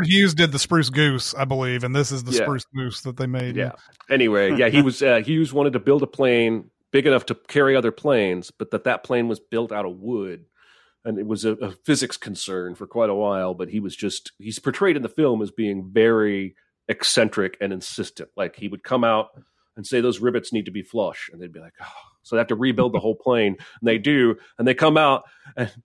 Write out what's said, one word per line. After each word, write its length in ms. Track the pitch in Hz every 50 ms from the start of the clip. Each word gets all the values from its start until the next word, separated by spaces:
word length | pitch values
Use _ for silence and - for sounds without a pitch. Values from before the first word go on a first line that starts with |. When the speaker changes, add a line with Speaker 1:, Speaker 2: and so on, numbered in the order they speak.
| 175
Speaker 1:
Howard. 20 |
Speaker 2:
Hughes 280 | 160 190 196 202 185 156
did 160 | 156 175 156
the 80 | 135 139
Spruce 320 | - - 175 165 143 120
Goose, 420 | 131 147 151 147 131 123 - - -
I 120 | 139 139
believe, 380 | 131 135 131 131 127 123 120 123
and 120 | 123 131
this 160 | 143 139 127
is 120 | 139 131 120
the 80 | 123 127
Speaker 1:
Yeah. 100 | 117 104
Speaker 2:
Spruce 220 | 143 139 123 -
Goose 360 | - 135 135 131 120 107 -
that 160 | - 131 123
they 80 | 127 135
made. 300 | 127 127 127 123 123 120
Speaker 1:
Yeah. 160 | 104 113 127 - - _ _ _ _ - -
Anyway, 420 | 135 131 123 113 104 101 101 95 143
yeah, 140 | 123 123 113
he 120 | - 143
Speaker 2:
<laughs> 20 | 143
Speaker 1:
was, 180 | 131 120 -
uh, 200 | 139 131 120 113 107
Hughes 260 | - 160 156 165 131
wanted 220 | 131 143 143 143 123
to 60 | 120
build 240 | - 139 139 147 139
a 40 |
plane 600 | - - - 135 127 120 117 117 113 113 107 - - _ _ _ _
big 160 | - 139 131
enough 180 | 151 135 117 -
to 80 | - 113
carry 400 | - _ - - 143 139 135 135
other 160 | 131 117 113
planes, 600 | - - - 151 135 113 101 92 90 90 87 -
but 180 | - - - -
that, 120 | - 101 -
that 180 | 127 117 - -
plane 240 | - 127 120 117 117
was 100 | 107 101
built 320 | - _ 120 113 117 107
out 140 | 107 104 101
of 120 | 90 90
wood, 460 | 92 98 120 123 107 98 92 87 85 82 _ _ _ _ _ _ _ _ _ _ _ _
and 140 | 117 107
it 80 | 95 107
was 200 | 107 110 101 110
a, 80 | 113 107
a 180 | - - 98
physics 440 | 92 - _ - 143 - 131 117 -
concern 580 | - - 107 95 - - - 95 92 90 90 87
for 100 | - 101
quite 240 | - - 117 113 104
a 60 | 98
while. 380 | 101 107 101 98 95 92 92 90
But 140 | 87 92 78
he 100 | - 110
was 160 | 101 92 -
just, 380 | - 107 98 - - - - -
he's 220 | - 101 110 107 -
portrayed 380 | - 135 - - 196 190 156
in 40 | 143
the 80 | 120 107
film 320 | - - 151 135 117 110
as 80 | 104 95
being 380 | - - 110 104 98 95 92 92
very 640 | 98 110 110 117 117 110 107 104 101 98 98 95 - _ _ _ _ _ _ -
eccentric 680 | 107 - - - - 127 113 107 - 110 95 95 - -
and 140 | 101 98 95
insistent. 560 | 92 - - - - 98 - - - - - _
Like, 180 | 101 95 85 -
he 100 | - 104
would 160 | 98 98 87 -
come 200 | - 127 123 117
out 240 | 117 110 110 110 - _ 127 _ _ _ _ _ _ _
and 100 | 113 95
say, 140 | - 135 120
"Those 180 | 117 123 117 104
rivets 320 | 113 123 104 117 - - 120
need 120 | 110 95
to 60 | 101
be 120 | 92 104 90
flush," 460 | - - 113 98 85 - - - -
and 100 | 87 85
they'd 100 | 90 87 82
be 60 | 82
like, 120 | 82 85 _ -
"Oh." 40 | - - - - - _ _ _ _
So 120 | - 120
they 40 | 117
have 60 | 117 -
to 60 | 113
rebuild 380 | 107 127 131 120 123 127 123 107
the 60 | 101
whole 160 | 104 113 104
plane, 400 | - - 127 123 117 107 101 95 - - - - -
and 80 | 117
they 100 | 117 113
do, 380 | 110 101 147 147 135 123 117 107 - - _ _ -
and 80 | 117
they 80 | 131 127
come 200 | - 160 156 151
out, 280 | 156 156 143 135 - - - _ _ _ 147 -
and 140 | 127 120 107 - 120